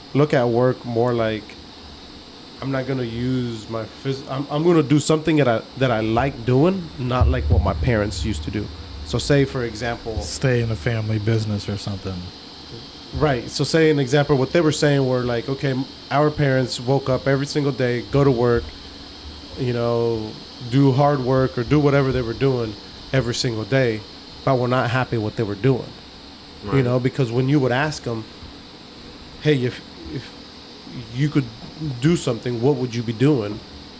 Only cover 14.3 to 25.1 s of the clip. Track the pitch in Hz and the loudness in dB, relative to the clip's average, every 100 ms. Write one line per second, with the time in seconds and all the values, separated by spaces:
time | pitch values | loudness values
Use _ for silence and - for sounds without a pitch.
14.3 | 139 131 170 156 147 151 139 131 127 123 | 2 2 2 2 4 4 4 2 2 0
15.3 | 120 123 135 139 131 135 - - 143 151 | -2 -2 -2 -2 -2 -4 -10 -2 2 2
16.3 | 147 139 131 123 - 123 135 - 127 135 | 2 2 2 2 -2 0 0 2 0 2
17.3 | 135 143 151 143 127 123 120 110 139 139 | 0 0 0 0 2 0 0 0 4 4
18.3 | 117 123 117 - - - - - - - | 6 4 2 0 -10 -16 -18 -18 -16 -16
19.3 | - - - 123 120 120 117 117 113 107 | -16 -12 -4 -2 0 0 2 0 -2 -6
20.3 | - - - 120 131 139 127 143 143 123 | -10 -16 -14 0 4 6 6 4 4 2
21.3 | 131 131 - 117 151 143 139 135 127 113 | 2 2 0 2 4 6 4 4 0 -2
22.3 | 110 139 123 110 101 - - - 135 120 | 0 2 2 -2 -6 -14 -16 -2 0 0
23.3 | 123 131 110 101 135 123 107 - - - | 0 -2 -2 0 2 2 0 -6 -16 -18
24.3 | - 143 127 123 127 120 127 123 | -4 0 2 4 2 2 0 0